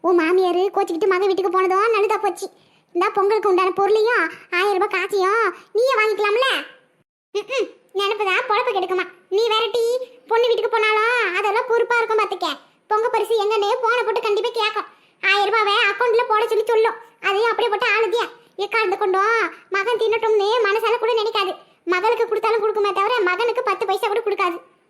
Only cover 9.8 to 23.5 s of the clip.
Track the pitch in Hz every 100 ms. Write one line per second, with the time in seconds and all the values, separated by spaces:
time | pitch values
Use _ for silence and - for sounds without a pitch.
9.8 | 466 508 508 - - 453 480 - 427 453
10.8 | 427 427 453 494 403 359 415 415 508 466
11.8 | 466 480 453 440 403 370 330 277 - _
12.8 | _ 427 466 440 415 453 403 440 403 508
13.8 | 453 494 427 453 427 415 466 466 427 427
14.8 | - - _ _ 381 403 403 440 403 415
15.8 | 415 403 480 453 480 427 453 427 427 453
16.8 | 440 - - _ 370 403 466 427 453 403
17.8 | 480 415 440 453 381 - _ - 403 453
18.8 | 415 381 403 370 415 453 349 - _ 392
19.8 | 403 466 440 453 440 427 392 480 403 427
20.8 | 440 466 440 453 427 440 381 - - _
21.8 | - 359 427 466 466 427 427 453 427 427
22.8 | 403 381 403 494 359 359 466